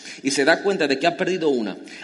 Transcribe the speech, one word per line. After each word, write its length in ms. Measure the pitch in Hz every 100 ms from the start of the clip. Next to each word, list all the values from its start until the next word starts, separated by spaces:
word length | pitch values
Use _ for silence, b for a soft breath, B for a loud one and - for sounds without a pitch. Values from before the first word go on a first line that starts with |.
| B B
y 80 | 131
se 140 | -
da 180 | 139 165
cuenta 240 | 190 185 147
de 120 | 135
que 80 | 165
ha 100 | 170
perdido 320 | 175 185 156
una, 280 | 127 104 87 - B